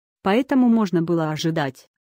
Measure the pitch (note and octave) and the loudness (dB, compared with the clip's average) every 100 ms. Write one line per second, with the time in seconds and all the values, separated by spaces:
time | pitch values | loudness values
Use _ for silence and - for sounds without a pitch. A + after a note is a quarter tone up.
0 | _ _ G3 G#3+ C#4 C4+ B3 A3+ G3+ F3 | _ _ -2 -2 0 2 2 2 2 0
1 | E3 E3+ D#3 D3+ E3 D#3+ C#3 - _ _ | 0 -2 -2 -4 -4 -2 -6 -8 _ _